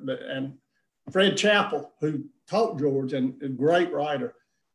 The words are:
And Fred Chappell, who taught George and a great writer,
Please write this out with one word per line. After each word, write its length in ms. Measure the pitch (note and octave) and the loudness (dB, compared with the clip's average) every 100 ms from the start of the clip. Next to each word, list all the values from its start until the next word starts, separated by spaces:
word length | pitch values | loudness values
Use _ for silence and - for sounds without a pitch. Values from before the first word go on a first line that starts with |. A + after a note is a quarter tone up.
| C3+ | -6
And 460 | B2 - C3+ C3+ - _ _ _ _ - | -6 -6 -6 -8 -10 _ _ _ _ -4
Fred 260 | F#3+ G3 - | 2 2 4
Chappell, 560 | G#3 G#3 - A3+ - _ | 4 4 2 -4 -8 _
who 240 | D3+ D3+ - _ - | -2 -2 -8 _ -4
taught 300 | G3 A3+ C3+ | 0 0 0
George 340 | C#3+ C3+ C3 | 0 0 -2
and 280 | C#3 C3 - | -2 -2 -4
a 60 | C#3 | -8
great 440 | B2+ D3 F3 F3 | 0 2 4 2
writer, 420 | D3 D3+ C#3 A#2+ - _ _ _ | -2 -2 -4 -6 -10 _ _ _